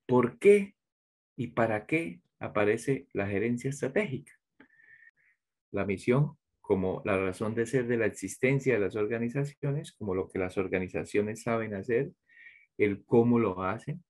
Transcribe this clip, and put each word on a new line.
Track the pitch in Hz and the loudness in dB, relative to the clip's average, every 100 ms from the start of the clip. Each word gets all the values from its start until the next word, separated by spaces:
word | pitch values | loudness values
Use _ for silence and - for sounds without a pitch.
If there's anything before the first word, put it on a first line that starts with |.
| - | 0
por | 123 120 - | 4 4 6
qué | 196 208 196 - _ _ _ _ _ - | 6 6 4 -10 _ _ _ _ _ -10
y | 117 | -6
para | - 113 107 - | 0 0 0 -2
qué | 160 170 175 _ _ | -4 -4 -10 _ _
aparece | 113 104 104 117 143 135 - | -6 0 2 2 -2 -4 -4
la | 98 98 | -6 -4
gerencia | 98 113 120 135 | -2 -2 -2 -4
estratégica. | 139 127 123 208 127 - _ _ _ - _ _ - - _ _ _ _ _ _ | -6 -2 -2 -2 -6 -12 _ _ _ -20 _ _ -20 -20 _ _ _ _ _ _
La | 98 98 | -4 -2
misión | 95 - 127 151 - _ _ | -2 2 2 2 -4 _ _
como | - 95 92 80 104 | -2 0 0 -4 -2
la | 98 | -2
razón | 95 90 107 110 | -2 -4 -4 -2
de | 117 | -2
ser | 135 120 | 0 0
de | 117 | 0
la | 107 | 0
existencia | - 95 - 127 139 131 | -2 -10 -2 0 2 2
de | 110 | 0
las | 95 110 | 0 -2
organizaciones, | 107 113 120 143 143 - 147 143 147 | -2 -2 -2 -2 -4 -6 -6 -6 -8
como | - 107 | -10 -4
lo | 92 92 | -4 -4
que | - | -4
las | 90 101 | -4 -2
organizaciones | 92 92 92 98 - 104 104 110 | -2 -2 -2 -6 -2 -2 -2 -4
saben | - 117 110 | -4 -4 -4
hacer, | 101 98 117 139 - _ - - - _ - | -8 -2 -2 -2 -8 _ -20 -20 -20 _ 0
el | 104 98 - | 0 0 4
cómo | 117 120 120 | 4 6 4
lo | 107 92 | 2 0
hacen, | 92 110 - 180 - | -4 -4 -8 -12 -14